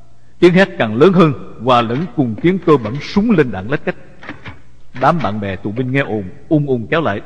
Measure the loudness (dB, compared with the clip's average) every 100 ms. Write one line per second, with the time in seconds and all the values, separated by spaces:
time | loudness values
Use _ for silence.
0 | -18 -18 -12 2 4 6 2 0 -2 4
1 | 4 6 4 2 -8 -6 2 2 2 -2
2 | -4 -2 -2 0 0 2 4 2 2 -8
3 | -2 0 2 2 2 0 -4 -4 -4 -8
4 | -12 -18 -16 -14 -14 -16 -16 -16 -12 0
5 | 2 2 -2 -4 -4 -6 -6 -4 -2 -2
6 | -2 -4 -6 -10 0 0 2 -2 0 0
7 | 0 -2